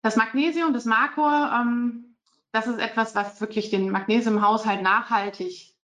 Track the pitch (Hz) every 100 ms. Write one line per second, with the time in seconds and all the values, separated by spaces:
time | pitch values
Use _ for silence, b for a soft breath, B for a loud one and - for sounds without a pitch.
0 | 226 226 226 262 311 330 330 240 226 226
1 | 262 - 294 294 294 233 240 240 240 233
2 | - _ _ _ _ 214 220 226 226 233
3 | 220 202 202 - 208 214 208 196 190 196
4 | 190 226 233 208 208 214 214 196 190 208
5 | - 226 202 196 180 180 - _